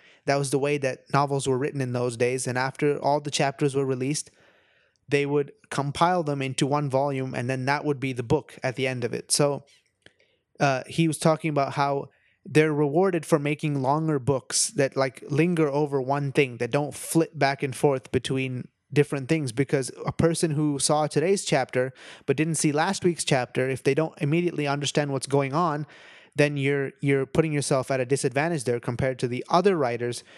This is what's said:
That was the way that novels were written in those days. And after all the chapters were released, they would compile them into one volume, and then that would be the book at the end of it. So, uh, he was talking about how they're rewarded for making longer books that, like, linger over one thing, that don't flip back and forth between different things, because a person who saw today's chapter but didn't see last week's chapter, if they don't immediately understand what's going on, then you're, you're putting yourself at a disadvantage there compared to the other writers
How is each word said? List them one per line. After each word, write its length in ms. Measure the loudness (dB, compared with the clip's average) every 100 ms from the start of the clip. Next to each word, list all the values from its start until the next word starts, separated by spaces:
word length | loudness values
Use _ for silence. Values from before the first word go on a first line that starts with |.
| -20 _ 0
That 100 | 0
was 160 | 0
the 80 | 0
way 180 | 0 0
that 340 | -2 -6 _
novels 360 | 2 2 0 0
were 100 | 0
written 240 | -2 -4
in 120 | -4
those 220 | -2 -2 0
days. 300 | 0 0 -4
And 120 | -2
after 400 | -2 0 0 0
all 200 | 0 0
the 120 | -2
chapters 420 | 0 0 0 0 0
were 100 | -2
released, 460 | -2 -2 -4 -8 _ _ _ _ _ _ _ -2
they 160 | 0 2
would 260 | 0 -2 -8 _
compile 540 | -4 -4 2 2 2
them 180 | 0 -2
into 260 | -4 -2 0
one 220 | 0 0
volume, 440 | 0 0 -2 -4
and 160 | -4 -4
then 160 | -2 0
that 180 | 0
would 160 | -2 -2
be 140 | -4
the 100 | -6
book 340 | 0 -2 -2 -6
at 120 | -4 -2
the 120 | -2
end 160 | -2
of 100 | -4
it. 180 | -6 -2
So, 340 | 2 2 2 -8 _ _ _ _ _ _ _ _ _
uh, 240 | 0 0 -2
he 200 | 0 0
was 100 | 2
talking 320 | 2 2 0
about 240 | 0 0
how 360 | 0 0 -2 -6 _ _ _ 0
they're 280 | 2 4
rewarded 520 | 4 2 4 2 0 2
for 120 | 0
making 440 | 2 -2 -2 0
longer 360 | 2 2 0 0
books 520 | 0 -2 -2 -2 -2
that, 260 | 0 0 2
like, 280 | -2 -2 -4
linger 380 | 2 2 2 0
over 340 | 0 0 0
one 300 | 0 -2 0
thing, 260 | 2 2 0
that 140 | -2
don't 240 | -2 -2 -8
flip 420 | 0 2 2 2
back 240 | 0 0
and 140 | -4 0
forth 360 | 2 2 -2
between 560 | -4 -2 -2 -2 -6 -10 _ _
different 360 | 0 2 0 0
things, 220 | 0 0
because 400 | -2 0 0 -2 -6 -8
a 60 |
person 400 | 2 2 2 0
who 280 | 0 0 0
saw 280 | 2 2 2
today's 380 | 0 0 0 0
chapter 480 | 0 0 -2 -2 -6 -20 -10 -2
but 100 | 0
didn't 200 | 0 0
see 160 | 0
last 340 | 2 0 0 0
week's 180 | 0
chapter, 460 | 0 0 0 -2 -2
if 140 | 0
they 100 | 0
don't 260 | 2 0 -2
immediately 480 | 0 0 0 -2 -2
understand 460 | -2 -2 -2 0
what's 140 | -2 0
going 260 | 0 2
on, 320 | 0 0 -2 -6 -14 -20 -20 -10 2
then 220 | 2 2
you're, 340 | 0 0 -2 -2
you're 260 | 0 2 0
putting 280 | -4 -4
yourself 380 | -4 0 -2 0
at 80 | -2
a 60 | 0
disadvantage 580 | -2 0 -2 -2 -2
there 160 | -4 -4
compared 400 | -4 -4 -4 -2
to 80 | -4
the 180 | -4 0
other 280 | 2 2 2
writers 460 | 0 -2 -4 -6 -12